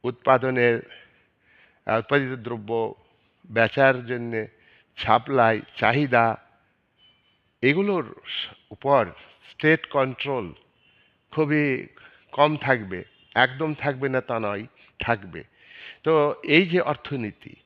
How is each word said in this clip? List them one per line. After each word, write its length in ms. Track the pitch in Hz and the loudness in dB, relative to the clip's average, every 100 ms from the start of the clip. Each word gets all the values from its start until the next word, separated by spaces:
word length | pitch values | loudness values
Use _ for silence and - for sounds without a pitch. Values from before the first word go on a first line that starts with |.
উৎপাদনের, 760 | 127 123 - 131 131 127 120 117 - - _ _ _ _ _ _ _ _ - | -6 -4 2 2 2 2 2 2 -4 -20 _ _ _ _ _ _ _ _ -2
আহ, 140 | 110 | -2
উৎপাদিত 400 | 113 143 131 131 | 0 -2 -2 -8
দ্রব্য 560 | 113 117 104 117 110 104 _ _ _ _ - | -8 -10 -6 -6 -6 -8 _ _ _ _ -6
বেচার 540 | 131 113 - 135 127 120 | 2 2 4 4 4 -4
জন্যে 420 | 123 117 113 107 _ _ _ _ - | -8 -4 -6 -8 _ _ _ _ -10
সাপ্লাই, 640 | - 113 117 135 113 110 - - | 2 2 2 2 4 2 -6 -2
চাহিদা, 600 | 110 127 147 120 117 110 _ _ _ _ _ _ _ _ _ _ _ _ | 0 2 2 2 2 -2 _ _ _ _ _ _ _ _ _ _ _ _
এগুলোর 540 | 127 156 202 190 120 - - - - - _ | 0 2 0 -2 -6 -14 -14 -14 -14 -16 _
উপর 360 | - 135 139 101 82 - _ _ | -10 2 2 2 -6 -20 _ _
স্টেট 360 | _ 156 160 - | _ 2 2 0
কন্ট্রোল 680 | 143 131 123 143 131 92 - _ _ _ _ _ _ _ | -2 -2 -4 -6 -6 -6 -12 _ _ _ _ _ _ _
খুবই 560 | - 151 151 147 131 - _ - _ _ | -4 0 2 0 -2 -6 _ -20 _ _
কম 260 | - 147 151 | 2 2 2
থাকবে, 460 | 143 127 101 92 - _ _ 113 | 0 0 -2 -10 -12 _ _ 2
একদম 380 | 131 131 160 | 2 0 -6
থাকবে 360 | 151 147 131 135 | -4 -4 -4 -2
না 120 | 131 | -4
তা 180 | 127 117 | -4 -4
নয়, 260 | 107 101 113 _ _ _ | -4 -6 -10 _ _ _
থাকবে। 440 | - 117 98 82 - _ _ - - - | -4 -4 -4 -16 -18 _ _ -20 -20 -8
তো 320 | - 160 147 - | 0 2 2 -2
এই 220 | - 156 185 | 2 2 2
যে 160 | 180 | 0
অর্থনীতি 720 | 147 147 - 139 110 - - - | -2 -6 -6 -8 -8 -10 -20 -20